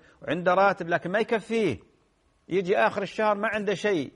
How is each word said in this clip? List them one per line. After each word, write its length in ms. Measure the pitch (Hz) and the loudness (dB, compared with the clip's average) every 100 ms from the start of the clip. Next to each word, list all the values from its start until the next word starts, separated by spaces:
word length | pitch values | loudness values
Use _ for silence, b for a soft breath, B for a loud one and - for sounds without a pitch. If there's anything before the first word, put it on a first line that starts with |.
| b b - | b b -6
عنده 260 | 165 175 | -2 2
راتب، 340 | 180 196 185 170 | 4 4 2 -2
لكن 220 | 170 170 | -4 -2
ما 80 | 208 | -2
يكفيه، 600 | 220 226 - 226 196 110 _ _ _ _ _ _ - | 0 -2 -2 0 0 -2 _ _ _ _ _ _ -4
يجي 300 | 185 180 226 | -4 0 2
آخر 240 | 220 202 | 2 0
الشهر 320 | 196 - 214 | -6 -2 0
ما 140 | 202 208 | 0 -2
عنده 260 | 214 202 | -2 -2
شيء، 380 | 180 208 180 127 | -2 0 0 -2